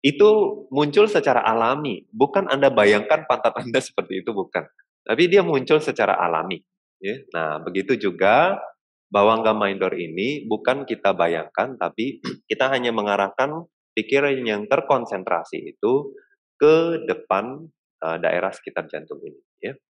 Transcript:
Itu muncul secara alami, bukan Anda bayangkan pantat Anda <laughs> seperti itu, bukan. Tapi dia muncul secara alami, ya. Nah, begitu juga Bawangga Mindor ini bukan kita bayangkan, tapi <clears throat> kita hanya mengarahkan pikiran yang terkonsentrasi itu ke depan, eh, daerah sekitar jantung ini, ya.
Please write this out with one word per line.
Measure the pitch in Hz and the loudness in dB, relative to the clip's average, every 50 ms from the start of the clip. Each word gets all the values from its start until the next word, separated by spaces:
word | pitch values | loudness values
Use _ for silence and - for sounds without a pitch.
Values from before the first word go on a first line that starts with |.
| - | 2
Itu | 139 139 - 208 214 214 214 202 131 - - - _ | 0 4 6 6 6 8 6 2 0 -2 -6 -12 _
muncul | 131 139 151 147 147 202 208 214 | -2 0 0 2 4 4 4 4
secara | 208 165 - 147 123 120 | 4 2 2 4 2 2
alami, | - 110 113 113 113 117 131 147 151 139 101 - - _ - | 2 2 2 2 2 2 0 0 -2 -6 -6 -8 -12 _ 0
bukan | 110 135 139 - 196 185 165 135 | 0 0 2 2 -2 0 0 0
Anda | 139 143 135 | 4 4 4
bayangkan | 127 - 208 - 107 104 - - 156 156 - | 4 6 6 6 6 4 4 2 0 0 2
pantat | - 131 117 - 117 - | -2 -2 0 0 -2 -2
Anda | 117 110 120 117 131 123 | -2 -10 -2 -2 -2 -4
<laughs> | - | -2
seperti | _ - - - 95 95 | _ -6 -6 -4 -6 -6
itu, | 92 - | -6 -4
bukan. | 110 101 92 - _ 90 78 - _ _ _ _ _ _ _ | -6 -6 -6 -4 _ -6 -6 -6 _ _ _ _ _ _ _
Tapi | - 110 127 175 | -4 0 2 2
dia | 175 180 - 180 | 4 6 4 4
muncul | 170 156 135 123 - 156 156 151 | 4 0 -2 2 2 2 2 2
secara | 147 - - 110 98 92 | -2 -2 0 2 2 2
alami, | - - 87 82 80 82 92 90 82 _ _ _ _ _ _ _ _ 92 | 0 0 0 0 -2 -2 -4 -8 -10 _ _ _ _ _ _ _ _ -8
ya. | 98 113 135 - - - | -8 -8 -8 -12 -10 -6
Nah, | 85 80 78 76 78 | -6 -4 -4 -6 -6
begitu | 80 87 90 95 98 98 131 113 | -8 -6 -6 -6 -2 -2 -2 -2
juga | 104 98 87 - 92 101 110 139 165 185 196 190 - - - _ _ _ _ _ _ _ | -2 -4 -2 2 2 4 4 4 4 2 0 -4 -8 -14 -18 _ _ _ _ _ _ _
Bawangga | - 101 101 110 110 113 110 110 110 | 0 2 4 4 4 4 2 0 0
Mindor | 107 104 98 98 98 95 92 - - | 0 -2 -2 -2 -2 -4 -4 -2 -4
ini | 87 80 80 87 101 131 147 147 - | -8 -8 -6 -6 -4 -4 -6 -6 -4
bukan | 113 107 107 - - 131 143 139 | -6 -6 -2 0 -2 -2 -2 -4
kita | - 113 - - 98 95 | -8 -8 -2 -2 -2 0
bayangkan, | 87 85 85 85 80 80 - _ - 104 113 - | 2 0 0 0 -2 -6 -6 _ -4 -4 -4 -4
tapi | - 90 85 - - 110 135 127 - - | -6 -6 -6 -4 -6 -6 -6 -6 -10 -12
<clears throat> | - - - _ _ | -12 -12 -12 _ _
kita | 107 104 131 131 | -4 -2 -2 -2
hanya | 135 127 123 120 113 | -2 -2 -2 -2 -2
mengarahkan | 110 104 104 101 98 101 98 - - 131 147 151 165 170 _ _ _ _ _ _ | -2 -2 0 0 0 0 -2 0 -2 -4 -2 -4 -10 -12 _ _ _ _ _ _
pikiran | 113 107 - 135 139 139 143 139 131 | -6 -4 0 0 0 2 0 -2 -2
yang | 123 113 107 101 107 | -2 -4 -4 -4 -2
terkonsentrasi | 107 135 143 - - 147 127 117 110 110 92 92 - 87 85 82 - - 80 80 82 - | 0 -2 -2 0 0 -2 -2 0 -4 -8 -8 -4 -2 -4 -4 -4 -6 -10 -10 -10 -12 -12
itu | _ - 110 127 143 147 139 - - _ _ _ _ _ _ _ | _ 0 0 0 0 -2 -4 -14 -18 _ _ _ _ _ _ _
ke | _ 147 151 156 160 165 170 170 156 - | _ 4 6 6 4 2 0 -2 -4 -4
depan, | - 110 - - _ 95 95 107 120 135 147 165 160 _ _ _ _ _ _ | -4 -6 -6 -2 _ -2 -2 -2 -4 -10 -14 -16 -20 _ _ _ _ _ _
eh, | 80 82 82 82 85 | -6 -6 -6 -2 -2
daerah | 82 85 87 90 95 98 | 0 0 0 -2 -4 -6
sekitar | - _ - - - 85 | -8 _ -10 -10 -10 -10
jantung | - - 76 78 76 73 71 | -8 -12 -14 -12 _ -16 -16
ini, | 82 78 71 69 _ _ _ _ | -16 -18 -18 -20 _ _ _ _
ya. | - 127 139 135 _ | -12 -12 -12 _ _